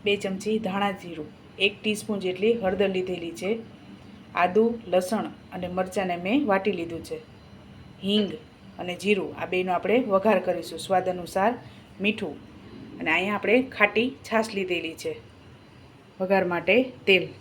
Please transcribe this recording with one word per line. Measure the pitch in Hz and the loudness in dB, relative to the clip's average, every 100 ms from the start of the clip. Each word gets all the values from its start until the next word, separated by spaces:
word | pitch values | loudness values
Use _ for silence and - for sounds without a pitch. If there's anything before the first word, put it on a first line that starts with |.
બે | 208 202 | 0 0
ચમચી | 196 190 208 220 196 | -2 -4 -2 -2 -2
ધાણા | 190 202 190 | -2 -2 -4
જીરું, | 175 160 151 - - - 196 | -10 -12 -12 -16 -20 -2 -2
એક | 208 | 0
ટીસ્પૂન | 220 208 - 202 185 | -4 -4 -4 -4 -2
જેટલી | 180 214 226 | 0 2 2
હળદર | 185 185 196 185 | 0 2 2 0
લીધેલી | 185 175 170 165 | -2 -6 -8 -8
છે. | 185 226 - - - - - - - - | -4 -4 -8 -18 -20 -20 -20 -20 -8 0
આદુ, | 180 185 226 233 185 | 2 4 4 2 0
લસણ | 180 185 214 175 - - | 0 2 -2 -4 -10 -14
અને | 185 180 180 | -10 -6 -4
મરચાંને | 185 - 190 175 180 | -2 -2 -2 -2 0
મેં | 262 262 | 2 4
વાટી | 196 196 180 | 2 2 -2
લીધું | 160 160 - | -6 -8 -8
છે. | 156 - - - - - - - - 190 | -10 -12 -20 -20 -20 -20 -20 -20 -8 0
હિંગ | 208 196 156 - - - - | 2 2 -4 -14 -20 -20 -10
અને | 175 180 190 | -8 -4 2
જીરું, | 202 151 - | 2 0 -6
આ | - | -2
બેયનો | 180 185 175 | -2 0 0
આપણે | 185 233 233 | 2 2 4
વઘાર | 190 214 190 185 | 4 6 4 2
કરીશું. | 170 165 160 - | -4 -4 -12 0
સ્વાદ | 190 185 180 | 2 2 -4
અનુસાર | 165 190 202 254 - - - - | -4 0 2 0 -10 -20 -20 -4
મીઠું | 196 220 180 139 - - - - - - | -2 -2 -6 -8 -16 -20 -18 -18 -16 -8
અને | - 165 | -2 0
અહીંયા | 190 208 | 0 -2
આપણે | 190 247 254 - | 2 2 2 2
ખાટી | 202 214 247 - - | 2 4 -2 -4 -2
છાશ | 220 220 202 | 0 0 -4
લીધેલી | 185 170 165 156 | -4 -4 -6 -8
છે | 160 156 - - - - - - - - - - | -8 -10 -14 -20 -20 -20 -20 -20 -20 -20 -20 -6
વઘાર | 185 196 180 | 2 2 2
માટે | 175 170 214 254 - - | 0 4 4 4 -2 4
તેલ. | 185 160 - | 4 4 -10